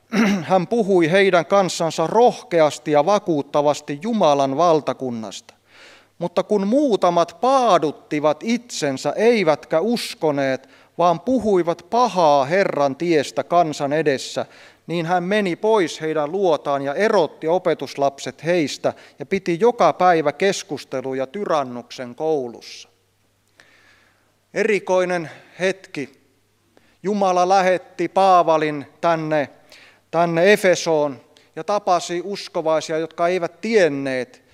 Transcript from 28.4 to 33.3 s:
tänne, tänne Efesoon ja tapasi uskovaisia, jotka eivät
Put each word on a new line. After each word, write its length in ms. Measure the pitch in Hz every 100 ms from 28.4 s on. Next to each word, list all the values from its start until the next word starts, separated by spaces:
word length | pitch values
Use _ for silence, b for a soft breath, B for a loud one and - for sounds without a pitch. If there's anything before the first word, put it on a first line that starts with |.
| 160 160 156 151 127 _
tänne, 500 | 170 165 156 156 135 - b b b b b
tänne 420 | 160 170 165 185
Efesoon 680 | 208 196 170 170 156 147 123 _ _ b -
ja 80 |
tapasi 580 | 160 208 202 175 160 175
uskovaisia, 760 | 175 196 - 180 160 160 147 160
jotka 300 | 165 -
eivät 320 | 170